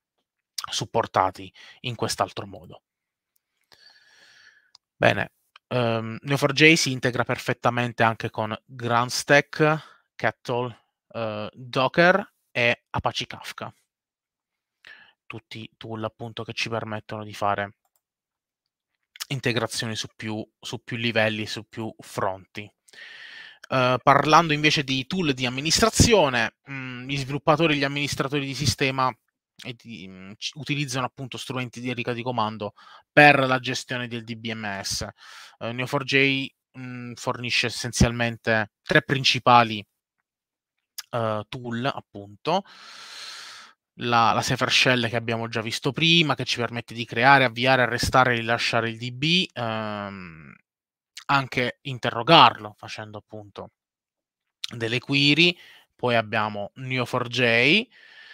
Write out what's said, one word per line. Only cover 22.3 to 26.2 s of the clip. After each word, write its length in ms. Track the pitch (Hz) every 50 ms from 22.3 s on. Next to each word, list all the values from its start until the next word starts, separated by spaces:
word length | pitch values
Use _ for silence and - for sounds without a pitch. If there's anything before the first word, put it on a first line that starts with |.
| 95 95 92 _ - 107 104 104 _ _ _ _ - - - - - - - - - - - - - _ - -
Eh, 300 | 131 131 127 127 127 127
parlando 520 | - 147 135 139 139 151 156 160 170 160 151
invece 300 | 147 151 151 - 160 139
di 220 | 127 135 131 123
tool 280 | - 185 190 175 147 131
di 120 | 123 131
amministrazione, 1120 | 120 127 135 143 220 - - 233 220 - - - 233 226 196